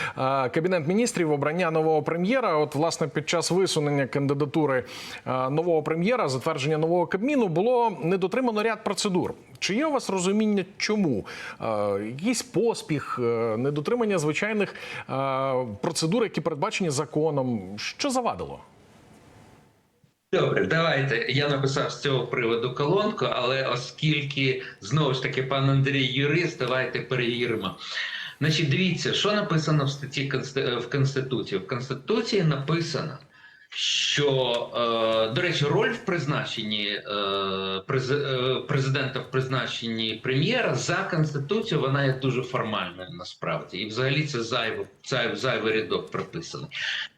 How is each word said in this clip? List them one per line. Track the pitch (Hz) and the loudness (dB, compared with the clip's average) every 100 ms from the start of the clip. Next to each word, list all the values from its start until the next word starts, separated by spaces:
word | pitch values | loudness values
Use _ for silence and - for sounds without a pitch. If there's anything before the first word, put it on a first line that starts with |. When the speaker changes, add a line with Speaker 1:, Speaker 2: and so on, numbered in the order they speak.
| - - | -6 -2
Speaker 1:
е, | 131 135 131 | 0 2 2
Кабінет | 170 175 185 147 | 0 2 0 2
Міністрів, | 202 233 - 160 | 2 2 0 0
обрання | 143 147 170 170 | 2 0 2 2
нового | 160 156 156 | 2 4 2
прем'єра. | 151 165 185 269 220 151 | 2 0 2 2 2 2
От, | 147 | 2
власне, | 139 165 - 156 | 2 0 0 -2
під | 156 143 | -2 0
час | 170 151 | 0 2
висунення | 175 185 156 147 143 131 | 2 4 2 2 2 0
кандидатури, | 147 139 143 147 165 147 127 - - - - 117 | 0 2 2 2 2 2 2 -2 -10 -14 -10 -2
е, | 127 131 | 0 2
нового | 151 175 156 | 2 2 2
прем'єра, | 147 160 185 247 147 | 2 2 2 2 2
затвердження | 131 160 151 143 156 | 0 0 0 0 2
нового | 160 175 165 | 4 2 2
Кабміну, | 190 254 285 202 | 0 2 2 2
було | 160 226 247 233 165 | 2 4 4 2 0
недотримано | 160 190 180 233 247 208 | 0 2 2 2 0 2
ряд | 220 214 | 0 0
процедур. | 208 196 208 180 110 - - - | -2 0 2 2 0 -4 -16 -6
Чи | - | -2
є | 214 311 | 0 2
у | |
вас | 269 - | 0 0
розуміння, | 190 180 208 214 202 185 - | 0 2 4 4 2 0 -4
чому? | - 214 175 107 - - - - | -2 2 2 0 -4 -12 -12 -6
Е, | 113 107 104 101 107 | -2 0 2 0 -2
якийсь | 135 208 233 | -4 -2 -2
поспіх, | - - 226 196 - 147 - - | -2 0 0 0 -4 -4 -4 -2
е, | 117 117 117 110 | 0 2 0 0
недотримання | 139 147 147 240 214 185 | 0 -2 0 0 2 2
звичайних, | 151 151 208 214 190 - - - - | 0 0 0 0 -2 -4 -12 -12 -6
е, | 131 135 131 135 127 123 101 | -4 -2 0 0 0 -2 -4
процедур, | 170 - 160 233 | -4 -2 0 2
які | 202 - | 0 0
передбачені | 156 147 202 - 175 | -2 -2 -2 0 0
законом. | 135 147 151 156 143 127 113 92 107 | -2 -2 0 0 0 0 -2 -6 -8
Що | - - 285 | -10 -4 -2
завадило? | 254 233 95 71 69 - - - - - - - - - - - _ _ _ _ _ _ | 0 0 -4 -6 -10 -16 -20 -20 -20 -20 -20 -20 -20 -20 -20 -20 _ _ _ _ _ _
Speaker 2:
Добре, | 180 143 107 92 | 0 2 2 2
давайте. | 165 165 139 135 117 120 | 2 2 2 0 0 0
Я | 139 143 | 0 2
написав | 139 135 143 123 | 0 0 0 -2
з | - | -2
цього | 143 143 - | 0 0 0
приводу | 123 117 113 123 | 0 2 0 0
колонку, | - 147 160 151 - 123 | 0 2 2 2 0 0
але | 117 120 135 127 | 0 0 0 0
оскільки, | 120 - - 156 147 139 135 135 131 - - | -2 -4 -2 2 2 0 0 0 0 -6 -12
знову | - 151 143 | -2 2 2
ж | 131 | 2
таки, | 135 135 | 0 -2
пан | 131 135 139 | 0 2 4
Андрій | 135 139 139 | 4 4 2
юрист, | 127 131 143 170 160 - | 0 2 2 2 0 -2
давайте | 123 127 123 120 | 0 0 0 -2
перевіримо. | 110 123 120 120 120 107 95 160 - - - - - - | -2 0 0 0 0 0 -2 -6 -8 -6 -6 -8 -10 -2
Значить, | 151 160 151 | 0 2 2
дивіться, | 175 185 - 123 | 2 2 0 0
що | 104 202 | 0 2
написано | 208 - 160 160 151 | 2 2 0 2 2
в | 139 | 2
статті | - - 143 135 | -2 -6 -4 -2
Консти-, | 131 - 135 120 123 | -2 -2 -2 0 -2
в | - | -2
Конституції. | 143 135 135 135 113 92 95 | 2 2 2 -2 -4 -2 -4
В | - | -4
Конституції | 123 131 131 - 233 233 202 | -6 -6 -8 0 0 2 2
написано, | 160 135 139 170 165 113 78 - - - - - - | 2 2 0 0 0 -4 -6 -10 -18 -20 -20 -20 -14
що, | - - - - 147 147 131 123 120 117 | -4 -2 0 2 2 4 4 2 0 -2
е, | 117 117 113 113 110 110 | 0 2 2 2 4 2
до | 131 | 2
речі, | 175 156 | 0 2
роль | 143 175 226 | 2 4 2
в | 233 | 0
призначенні, | - 170 139 127 - - 107 107 101 | -2 -2 0 -2 -2 -6 -4 -2 -2
е, | 101 - 104 98 98 98 95 95 95 - | -4 -4 -2 0 0 0 -2 -2 -4 -2
през-, | 131 120 | -2 0
е, | 143 139 127 131 120 - | 0 0 0 0 -2 0
президента | 135 135 139 127 120 | 0 2 0 -2 -4
в | - | -2
призначенні | 131 131 131 113 - 113 113 113 110 | -2 0 -2 -2 -4 -4 -2 -2 -4
прем'єра | 131 131 180 247 202 | 0 2 2 2 0
за | 131 - 175 | 0 0 -2
Конституцією, | 190 165 151 143 - 220 - 151 131 | 0 0 0 -2 -2 -2 0 0 2
вона | 139 | 2
є | 135 | 2
дуже | 131 131 113 | 2 0 0
формальною | - - 113 104 90 87 92 85 | -2 -4 -2 -2 -4 -8 -12 -12
насправді. | 90 - 87 80 73 92 | -14 -8 -4 -4 -4 -6
І | 107 | -4
взагалі | 113 135 151 143 | -2 0 0 0
це | 120 | -4
зайво-, | 113 123 113 104 95 - | -2 -2 -2 -4 -8 -12
зай-, | - 127 117 104 | -4 -2 -2 -2
зайвий | 131 113 110 | -2 0 0
рядок | 110 - 92 - | 0 0 -2 -2
прописаний. | 95 - 85 - 64 - - - - - | -8 -6 -8 -10 -10 -10 -6 -4 -4 -8